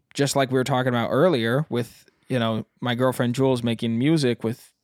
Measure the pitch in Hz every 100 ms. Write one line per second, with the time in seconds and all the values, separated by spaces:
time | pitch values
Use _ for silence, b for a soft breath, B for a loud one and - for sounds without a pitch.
0 | - - 139 139 131 131 127 127 127 120
1 | 113 127 180 135 113 131 160 120 113 -
2 | _ _ - 127 113 110 - _ 123 120
3 | 131 120 120 120 135 123 120 110 117 113
4 | 143 165 127 117 113 113 - _